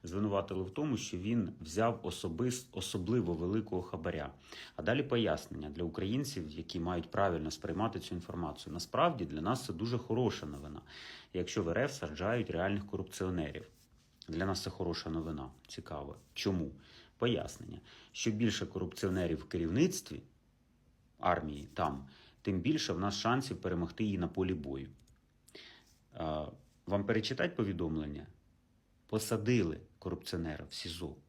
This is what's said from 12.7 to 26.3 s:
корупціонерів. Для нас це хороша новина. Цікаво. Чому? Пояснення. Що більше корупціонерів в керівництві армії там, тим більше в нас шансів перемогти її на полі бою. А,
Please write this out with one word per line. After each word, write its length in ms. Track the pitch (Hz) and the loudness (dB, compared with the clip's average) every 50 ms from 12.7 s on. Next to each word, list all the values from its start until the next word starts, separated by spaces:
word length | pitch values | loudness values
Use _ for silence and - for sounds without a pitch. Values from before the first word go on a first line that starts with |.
| 101 101 98 | 2 0 -2
корупціонерів. 800 | - - 95 95 - - - 95 92 90 87 78 76 - - - - - - - _ - _ _ _ _ _ - - | -2 -4 -4 -4 -4 -4 -2 0 0 2 0 0 -2 -4 -8 -12 -12 -20 -20 -20 _ -20 _ _ _ _ _ -10 -6
Для 180 | 80 82 92 | -2 0 0
нас 160 | 98 95 - | 0 0 0
це 80 | - 95 | -2 -6
хороша 400 | - - 95 85 82 - - 80 | -4 -2 -2 0 0 -2 -2 -2
новина. 380 | 80 82 78 80 78 76 65 - - - _ - | -2 -2 -2 -2 -4 -4 -6 -10 -12 -18 _ -12
Цікаво. 480 | - - - - 80 73 69 69 - - - - - | -12 -12 -8 -8 -8 -6 -6 -8 -10 -14 -18 -12 -8
Чому? 360 | - - 101 95 87 80 67 - - - - - - - - _ _ | 0 0 2 2 2 0 -2 -6 -12 -20 -20 -20 -20 -20 -20 _ _
Пояснення. 640 | 117 120 113 80 - - - - - - - - - - - - - - | 2 2 2 2 0 -4 -8 -10 -12 -12 -12 -12 -14 -18 -20 -20 -20 -14
Що 180 | - - - 117 | -8 0 2 2
більше 360 | 107 107 117 110 101 - 98 | 4 6 4 4 4 2 -2
корупціонерів 720 | - - 90 90 - - - - 95 92 92 90 82 80 73 | -2 -2 -2 -2 -2 -2 0 2 2 4 4 4 2 2 0
в 60 | - | -2
керівництві 760 | - - 85 85 80 90 123 170 185 - - - - - - - - _ _ _ _ _ _ _ _ _ _ _ - _ _ _ _ _ - | -4 -2 0 2 4 6 6 6 6 4 -2 -6 -6 -10 -10 -10 -14 _ _ _ _ _ _ _ _ _ _ _ -20 _ _ _ _ _ 2
армії 480 | - 90 87 82 80 76 73 71 - - - | 4 4 4 4 2 -4 -6 -6 -10 -8 0
там, 320 | - 87 76 69 67 69 67 - - - - - _ | 0 2 2 0 -2 -8 -12 -16 -20 -20 -20 -20 _
тим 180 | _ 104 98 90 | _ 2 2 4
більше 320 | 82 - 156 151 - - | 4 4 4 4 2 0
в 80 | 90 82 | 0 2
нас 140 | 95 101 101 | 2 0 0
шансів 460 | - - 117 123 135 135 - 104 - | 2 4 4 4 4 2 -2 -6 -4
перемогти 440 | - 92 90 85 85 82 - - 113 | -2 0 2 2 0 -2 0 0 2
її 140 | 104 98 90 | 2 2 2
на 100 | 87 85 | 0 0
полі 260 | - 98 92 90 92 | 2 0 2 2 2
бою. 340 | 80 71 69 67 67 65 67 - - - _ - _ _ _ _ _ _ - _ - - - - - - - - _ _ _ - | 0 -2 -4 -4 -6 -6 -10 -12 -18 -20 _ -20 _ _ _ _ _ _ -20 _ -20 -20 -20 -20 -20 -20 -20 -20 _ _ _ -8
А, 320 | - 82 78 | -4 -2 -2